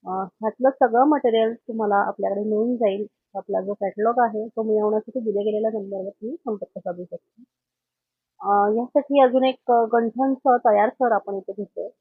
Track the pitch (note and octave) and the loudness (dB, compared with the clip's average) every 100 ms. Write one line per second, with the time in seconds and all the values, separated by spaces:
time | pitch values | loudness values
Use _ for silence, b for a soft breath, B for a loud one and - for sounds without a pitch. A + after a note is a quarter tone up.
0 | - F#3+ F#3+ _ G#3+ G3+ B3+ C4+ B3 A#3 | -8 -8 -8 _ -8 0 0 2 2 4
1 | C#4 D4 B3 A3+ A3 A#3 - A3 G#3 G3+ | 4 4 2 2 0 -2 -10 -4 0 0
2 | G3 G3+ G3 G3 G#3+ G#3+ A#3 B3 A3 G3 | 0 -2 -4 -2 -2 0 0 0 0 -2
3 | G#3 _ _ G3 F#3+ F#3+ F#3+ G#3 G3 G3 | -8 _ _ -14 -6 -6 -4 -6 -6 -2
4 | A3 A#3+ A#3 G#3+ A3 A3+ A3 G#3+ G#3 G#3+ | 0 2 0 0 -8 -6 0 0 2 0
5 | G#3+ B3+ A3 G3+ G#3 G#3 A3 G#3+ G3 G3 | -4 -6 -4 -2 -2 -2 -2 -4 -8 -8
6 | F#3+ - G#3+ D#4+ - G#3 - - F#3 F3 | -8 -10 -12 -10 -8 -8 -8 -12 -10 -10
7 | F3+ F3 _ _ B3 _ _ _ _ _ | -12 -14 _ _ -20 _ _ _ _ _
8 | _ _ _ _ F#3 G3+ G3+ A3 B3 D4 | _ _ _ _ 0 2 2 0 0 -2
9 | C#4+ C#4 C4 B3+ C4 B3+ - A#3+ A3+ A#3 | 2 4 4 4 2 -2 0 2 4 0
10 | A#3 A#3 C4+ C4 C#4 B3 A#3+ G#3 G#3+ - | 0 -2 -2 0 2 4 4 4 2 0
11 | B3 G#3+ - G3 F#3+ G3 G3 - F#3+ _ | 0 0 -2 -10 -8 -12 -10 -10 -12 _